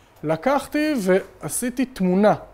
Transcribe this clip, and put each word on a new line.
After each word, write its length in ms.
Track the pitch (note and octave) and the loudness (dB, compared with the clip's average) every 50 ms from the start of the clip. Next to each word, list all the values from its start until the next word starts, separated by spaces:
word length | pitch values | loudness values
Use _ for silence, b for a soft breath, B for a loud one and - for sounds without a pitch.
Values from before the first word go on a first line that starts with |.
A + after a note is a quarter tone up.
| b b b _ - | b b b _ -4
לקחתי 680 | D3+ D#3+ D#3 - B3+ C#4+ C4+ - - - D4 D4+ D#4 D4+ A#3+ | -4 -4 0 0 0 0 0 -2 -4 -4 -2 -2 0 -2 0
ועשיתי 840 | F3+ F#3 F3+ G3 - - - - - D3 - - A#3+ B3+ B3 - C4 | 2 2 2 2 0 -4 -12 -14 -10 -8 -6 -6 -6 -4 -4 -4 -4
תמונה. 500 | - - - F#3 F3+ F3+ G3 G#3 G#3 B2 - - - | -4 -2 -2 0 2 2 4 4 4 2 2 -4 -12